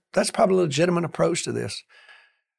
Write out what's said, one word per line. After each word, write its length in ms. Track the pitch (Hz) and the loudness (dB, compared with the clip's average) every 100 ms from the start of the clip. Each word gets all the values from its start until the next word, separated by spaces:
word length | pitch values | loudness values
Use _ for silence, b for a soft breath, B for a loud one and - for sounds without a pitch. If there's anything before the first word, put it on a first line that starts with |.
| _ | _
that's 180 | - 220 | -2 -2
probably 260 | - 190 185 | 2 4 4
a 40 | |
legitimate 440 | 175 135 175 170 165 | 2 0 0 0 -4
approach 380 | - 165 170 | -2 0 0
to 80 | - | -4
this." 280 | 117 117 - - b b b b b _ | -6 -6 -10 -16 b b b b b _